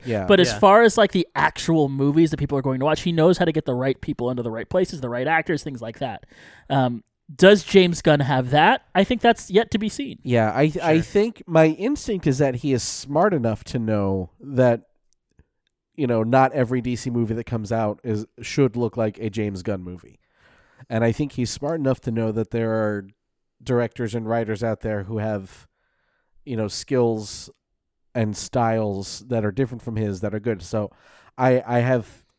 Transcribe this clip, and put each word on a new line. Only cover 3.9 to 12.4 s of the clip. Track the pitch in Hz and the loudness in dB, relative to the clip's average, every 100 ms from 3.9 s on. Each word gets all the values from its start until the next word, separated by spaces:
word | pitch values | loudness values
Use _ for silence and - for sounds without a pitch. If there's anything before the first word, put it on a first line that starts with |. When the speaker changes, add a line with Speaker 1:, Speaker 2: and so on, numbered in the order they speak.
| 131 | -4
Speaker 2:
people | - - 123 | -6 -4 -4
into | 123 | -4
the | 117 | -6
right | 113 - | -8 -4
places, | 185 185 160 | -2 -2 -4
the | 127 | -6
right | 120 135 | -4 0
actors, | 160 160 156 | 0 0 -4
things | 156 127 | -4 -10
like | 117 - | -12 -8
that. | 131 101 - - - - _ | -8 -8 -16 -20 -20 -20 _
Um, | 139 127 120 - _ - | 2 2 -2 -12 _ -20
does | 143 185 208 | 4 6 6
James | - 196 180 165 | 6 4 4 2
Gunn | - 147 | 2 2
have | 143 131 127 | 2 0 2
that? | 147 175 262 - | 4 4 2 0
I | 180 | 0
think | 196 247 | 0 2
that's | 233 233 - | 2 0 2
yet | 196 226 | 0 2
to | 214 | -2
be | 214 | -4
seen. | - 277 - | -6 -10 -10
Speaker 1:
Yeah, | 127 117 110 | 0 2 2
I, | 131 156 147 | 2 0 0
I | 170 160 | 2 2
Speaker 3:
Sure. | |
Speaker 1:
think | - 202 220 - - | 2 0 0 -4 0
my | 160 160 | 4 4
instinct | 156 214 294 - 196 160 | 2 -4 -4 -4 -2 0
is | |
that | 131 | 0